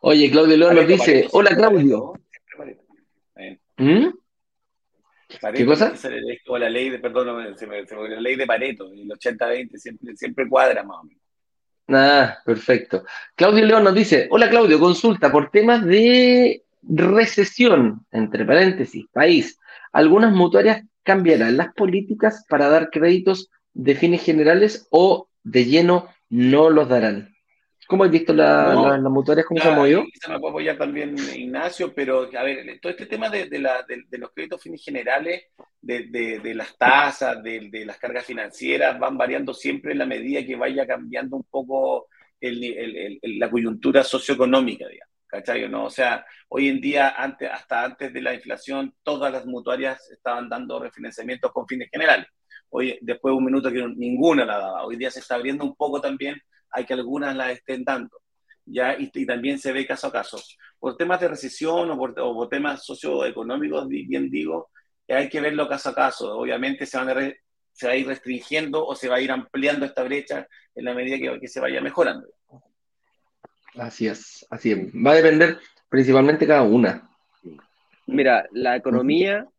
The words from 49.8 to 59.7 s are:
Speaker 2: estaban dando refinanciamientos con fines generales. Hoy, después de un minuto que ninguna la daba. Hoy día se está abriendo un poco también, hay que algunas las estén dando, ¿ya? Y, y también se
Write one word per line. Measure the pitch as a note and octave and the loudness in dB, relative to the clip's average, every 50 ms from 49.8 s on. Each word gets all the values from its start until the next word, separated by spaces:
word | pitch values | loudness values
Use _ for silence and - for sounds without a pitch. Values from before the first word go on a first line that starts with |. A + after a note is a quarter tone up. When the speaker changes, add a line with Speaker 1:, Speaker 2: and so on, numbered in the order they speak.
| C3+ C3+ C3 - _ _ - | -6 -8 -8 -10 _ _ -20
Speaker 2:
estaban | _ _ B2 A#2+ A#2+ B2 A#2+ | _ _ -8 -8 -8 -10 -12
dando | A#2 A#2+ B2+ A#2+ B2 B2 | -12 -14 -12 -12 -12 -12
refinanciamientos | B2 A#2+ _ - A#2 A#2 A2+ - A2+ A#2+ B2+ B2 - B2+ | -12 -14 _ -18 -20 -18 -16 -16 -14 -14 -14 -8 -8 -6
con | _ - A#2+ | _ -6 -10
fines | - C3 B2+ A#2+ - | -10 -12 -12 -12 -12
generales. | - C#3+ D#3 D#3 C#3+ G2+ F2+ _ _ _ _ _ - - _ _ | -10 -4 0 0 0 0 0 _ _ _ _ _ -20 -20 _ _
Hoy, | - B2+ B2+ C3 A#2+ - | -8 -6 -6 -6 -8 -10
después | - A#2 A#2+ - _ C3+ C3+ | -10 -10 -10 -6 _ -2 -2
de | C3 | -2
un | C3 | -2
minuto | C3 C3 C3+ B2 C3 A#2+ | -2 -2 -2 -4 -4 -6
que | B2+ B2 A#2 - | -6 -8 -8 -10
ninguna | A#2 A#2+ A#2+ B2 B2 C#3+ E3+ D#3+ C#3+ B2 | -10 -8 -6 -4 -2 0 2 2 0 0
la | A2 G#2 G#2 | -2 -4 -6
daba. | F#2+ F#2+ F#2+ F2 - | -6 -8 -10 -10 -10
Hoy | G2 A#2 | -10 -12
día | A#2 B2+ C3 | -10 -10 -12
se | B2+ C3 | -12 -12
está | B2+ - B2+ | -12 -8 -8
abriendo | B2 A#2+ C3+ C#3 D3 D3 | -8 -6 -6 -8 -8 -8
un | C#3 C#3 | -10 -8
poco | _ D3 D3 C3+ C#3+ | _ -6 -6 -6 -6
también, | C#3+ C#3 C#3 C3+ C#3 C#3 D3 C#3+ _ _ _ _ _ _ - | -8 -8 -8 -8 -10 -12 -14 -14 _ _ _ _ _ _ -12
hay | B2+ B2 | -12 -8
que | - C3 | -8 -8
algunas | B2+ B2 A#2+ C3+ D3 C#3+ C#3 C3+ | -8 -8 -8 -8 -8 -6 -8 -8
las | C3 C3 B2+ | -6 -8 -8
estén | B2 B2 _ - C3+ B2+ B2+ | -8 -10 _ -12 -12 -10 -6
dando, | C3 C3+ B2+ A#2+ A#2 _ _ _ _ _ _ _ _ _ _ _ | -8 -8 -8 -8 -14 _ _ _ _ _ _ _ _ _ _ _
¿ya? | _ - B2 B2+ B2+ C#3 | _ -6 -4 -4 -4 -4
Y, | C#3+ C#3+ - _ | -6 -8 -12 _
y | C#3+ C3+ | -10 -6
también | A#2 B2 A#2+ A#2+ C#3 C#3+ C#3 | -6 -6 -6 -6 -6 -8 -6
se | - C3+ | -8 -8